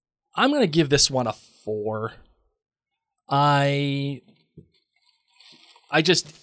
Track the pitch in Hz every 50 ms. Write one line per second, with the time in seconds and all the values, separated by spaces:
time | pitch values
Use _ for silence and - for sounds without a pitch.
0 | _ _ _ _ _ _ - - 226 277 294 285 226 160 143 170 160 131 143 131
1 | - - 135 127 120 110 101 - - - - - - 107 107 107 104 110 107 107
2 | 110 113 - - - _ _ _ _ _ _ _ _ _ _ _ _ _ _ _
3 | _ _ _ _ _ - 135 143 143 147 143 139 143 143 143 143 143 139 139 139
4 | 139 143 139 - - _ _ _ _ _ _ - - _ _ _ _ _ _ _
5 | _ _ _ _ _ _ _ _ - - - _ _ _ - - _ - 147 156
6 | 156 180 165 - - 151 - -